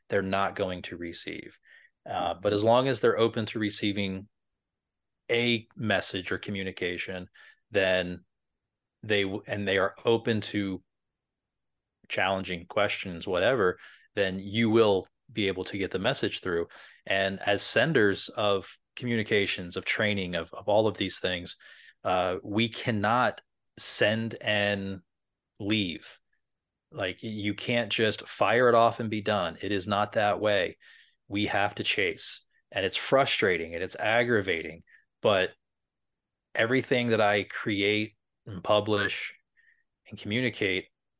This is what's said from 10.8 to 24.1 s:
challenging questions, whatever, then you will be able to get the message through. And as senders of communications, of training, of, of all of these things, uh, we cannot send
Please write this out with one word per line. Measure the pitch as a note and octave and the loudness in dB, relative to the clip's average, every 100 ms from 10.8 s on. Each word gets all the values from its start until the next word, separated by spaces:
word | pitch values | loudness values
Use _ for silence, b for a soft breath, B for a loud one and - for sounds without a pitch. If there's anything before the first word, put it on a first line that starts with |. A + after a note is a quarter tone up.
| _ _ _ _ _ _ _ _ _ _ _ _ - | _ _ _ _ _ _ _ _ _ _ _ _ -8
challenging | - F#2+ F#2+ F#2 F2+ F2 | -2 0 0 -2 -8 -4
questions, | - G2+ - G2 E2+ - | 0 0 -2 -8 -8 -2
whatever, | F2+ G2+ C3 F#2 - B B B | 2 2 4 2 0 B B B
then | - F#2+ F#2+ | -2 -2 -2
you | G2 G#2+ A2+ | -4 0 4
will | A2+ A2 F#2+ - _ _ | 6 6 4 0 _ _
be | A2+ G2 | -4 -2
able | F#2 | -2
to | F#2 G2+ | -6 -4
get | F2+ | -4
the | - | -2
message | G#2+ C#3 G2+ - | -2 0 -2 -4
through. | - E2+ E2+ B B B - | -4 -2 -4 B B B -4
And | G2 G2 G2 | 0 0 -2
as | - G2+ | -2 0
senders | - A2 C#3 C#3+ G#2 F#2+ - | 2 2 4 4 4 2 -4
of | - G#2 G2 - - _ - | -2 0 0 -4 -18 _ -10
communications, | B2 A#2 G2+ G#2 G2 - F2+ F2+ | -4 -2 0 2 0 -2 -6 -6
of | |
training, | - - G#2+ G2+ F2+ | -4 -2 0 0 -2
of, | E2+ E2 | -4 -6
of | - - | -8 0
all | G#2 A2 | 4 4
of | F#2+ | 0
these | F#2+ - | -4 -4
things, | F#2+ F2+ F2 - B B B B | -4 -4 -8 -12 B B B B
uh, | G2 F#2 F2+ F#2 | -2 0 0 -2
we | G#2 G2+ A#2 | -2 0 0
cannot | - - G#2+ G2+ B2 A#2 - - _ _ - | -2 -2 0 2 2 2 -2 -12 _ _ -6
send | - - G#2+ | -2 2 2